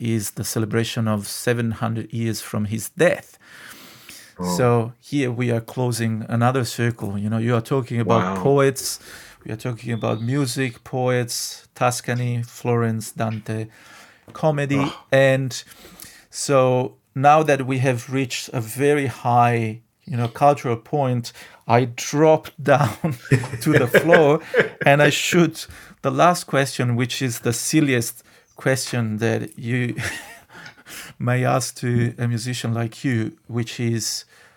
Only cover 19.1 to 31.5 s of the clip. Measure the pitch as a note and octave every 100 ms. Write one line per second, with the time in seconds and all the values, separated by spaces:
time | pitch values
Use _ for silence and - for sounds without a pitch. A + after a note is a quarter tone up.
19.1 | - B2+ A#2+ A#2+ A#2 A2+ A2+ _ _ -
20.1 | A#2+ A#2+ - C#3+ C#3+ C3+ A#2 - D3+ C3
21.1 | B2 A#2+ - - - - A#2 B2 A#2 -
22.1 | C#3+ D#3 D#3 - - C#3 C#3 C3+ - E3
23.1 | C3 - B2+ - A#2 - D3 B2 G#3 D#3
24.1 | E3+ D3 D#3+ - - - - C#3+ C#3+ D3
25.1 | C3+ - F3 D#3+ - - - - - C#3
26.1 | C3 D#3+ F3 - C#3 C3+ - B2+ A#2+ B2
27.1 | - C3 A#2 B2 A#2 - D#3 D3 B2 A#2
28.1 | - _ _ _ - C#3 C3 - B2+ A2+
29.1 | G#2+ A2+ A2 A2+ - A#2 B2 A#2+ - G2
30.1 | - - - _ - - - - - -
31.1 | - B2 B2 B2+